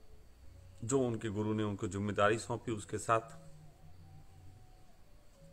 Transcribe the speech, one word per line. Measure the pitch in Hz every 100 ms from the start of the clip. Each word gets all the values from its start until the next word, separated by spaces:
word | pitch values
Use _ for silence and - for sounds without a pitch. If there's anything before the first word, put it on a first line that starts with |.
| - - - - - - - -
जो | 117 135
उनके | 123 113 113
गुरु | 101 107
ने | 107
उनको | 107 98 101
जिम्मेदारी | 98 104 98 104 110
सौंपी | - 113 -
उसके | 107 98 104
साथ। | - 113 - - - - - - - - - - - - - - - - - - - - - - 165